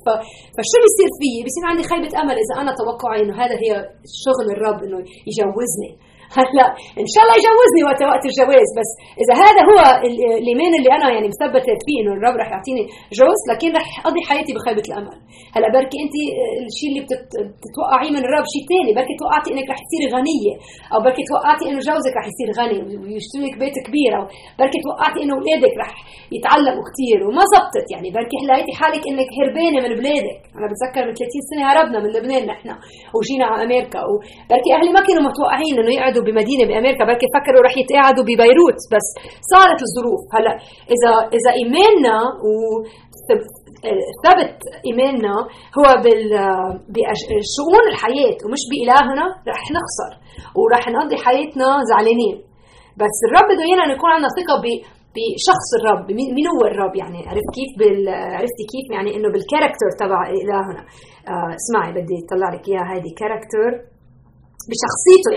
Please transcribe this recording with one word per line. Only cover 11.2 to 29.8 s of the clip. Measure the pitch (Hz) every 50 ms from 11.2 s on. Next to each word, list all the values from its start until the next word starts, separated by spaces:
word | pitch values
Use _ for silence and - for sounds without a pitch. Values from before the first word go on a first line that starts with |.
| 208 202
مثبتة | 202 - 233 233 262 254 - 247 214 - -
فيه | 285 294 233
إنه | 208 202 196
الرب | 196 220 247 247 233
رح | 220 - 190
يعطيني | 190 - 269 262 233 196 - - - - - 202 226
جوز، | 262 320 427 415 - -
لكن | 440 - 330 330 320 311
رح | - - - - -
أقضي | 320 285 349 - -
حياتي | 285 269 - - 220
بخيبة | 214 - 247 214 208 - -
الأمل. | - 104 101 - - - _ _ - - - - -
هلأ | 226 226 214 240
بركي | 262 262 262 285 294 302
أنت، | - 285 294
آه، | 302 285 - - 240 220 - 254 247 220
الشيء | - - 294 285
اللي | 269 269 269
بتت-، | - 254 - - - - 214 202 196
بتتوقعيه | - _ - 220 - - 330 - 262 247 294 302 294
من | 277 247
الرب | 247 294 302 - -
شيء | - 285 - -
تاني. | 359 370 311 220 208 247
بركي | 262 - 285 -
توقعتي | 302 - 302 294 - 330
إنك | 262 269 262 269
رح | - - -
تصير | - 330 320 285 233 240
غنية، | 254 269 320 311 220 208 202 - - - - - - - -
أو | - 220 240
بركي | 254 254 - - -
توقعتي | - - - - 302 - - 277
إنه | 277 269 - 294
جوزك | 311 311 247 262 - 226
رح | - 208
يصير | - - 240 214 202 240
غني | 233 226 208 190 170 196 208 196
ويشتري | 190 202 214 208 208 - - 277 277
لك | 262 - 214
بيت | 262 277 - 262 262
كبير، | - 285 302 277 220 208 202
أو | 196 - - - - - - -
بركي | 262 262 330 - -
توقعتي | - - - - - - -
إنه | 294 285 277 262
أولادك | - 311 311 - - - - -
رح | - - - - - - - - - - -
يتعلموا | 220 - - 294 302 285 262 - 202 - -
كتير، | - 277 254 233 214 190 196
وما | 208 247 330 392 392 415
زبطت، | 370 - - - - - - -
يعني. | - - - -
بركي | 226 233 - 285 262 277 269
لقيتي | 262 294 349 - - -
حالك | 311 311 311 302 311 277
إنك | 269 262 262 254 - 269
هربانة | 277 262 - 320 339 330 294 262